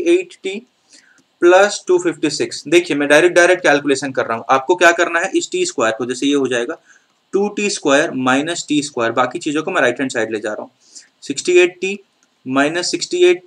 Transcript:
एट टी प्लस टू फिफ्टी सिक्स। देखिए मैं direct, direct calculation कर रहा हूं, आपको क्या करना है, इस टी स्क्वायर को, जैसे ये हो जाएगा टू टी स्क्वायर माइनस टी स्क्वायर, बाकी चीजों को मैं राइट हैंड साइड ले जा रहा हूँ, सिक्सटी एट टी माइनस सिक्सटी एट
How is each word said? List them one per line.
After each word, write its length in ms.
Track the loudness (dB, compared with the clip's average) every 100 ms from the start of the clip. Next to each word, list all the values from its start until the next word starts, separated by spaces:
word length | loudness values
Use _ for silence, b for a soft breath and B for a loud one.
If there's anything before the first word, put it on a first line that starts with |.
| 0
एट 240 | 0 -2 -12
टी 80 | -10 -10 _ _ b b b b _ 0
प्लस 400 | 4 6 4 -2 -2
टू 120 | 0
फिफ्टी 320 | 0 -2 -4
सिक्स। 320 | -4 -6 -8 2
देखिए 280 | 2 2 -2
मैं 120 | 4
direct, 260 | 4 6 4
direct 260 | 4 4
calculation 500 | 2 0 0 -2 -2
कर 140 | -4 -4
रहा 100 | -6
हूं, 80 | -2
आपको 240 | -2 0 4
क्या 140 | 4
करना 280 | 4 -2 -2
है, 100 | -2
इस 180 | -4 -4
टी 120 | -4 -4
स्क्वायर 280 | -2 -2
को, 120 | -2 -6
जैसे 200 | -2 0
ये 80 |
हो 140 | 0 0
जाएगा 280 | -2 -4 -10 b b b _ _
टू 160 | -2 -2
टी 220 | -2 -4
स्क्वायर 400 | -2 2 2 2
माइनस 520 | -2 0 0 -2 -8 -4
टी 140 | -4
स्क्वायर, 300 | -2 -4 -2
बाकी 260 | 0 -2 -4
चीजों 240 | -6 -4
को 80 | -4
मैं 120 | 0
राइट 180 | 0 -2
हैंड 100 | -4
साइड 200 | -4 -4
ले 80 | -6
जा 120 | -6
रहा 100 | -10
हूँ, 80 | -12 _ B B B _
सिक्सटी 360 | -12 -8 2 4
एट 200 | 4 0
टी 180 | -8 -8 _ _ _ _ -4
माइनस 440 | 0 0 -2 -4
सिक्सटी 340 | -6 -4 2
एट 180 | 4 4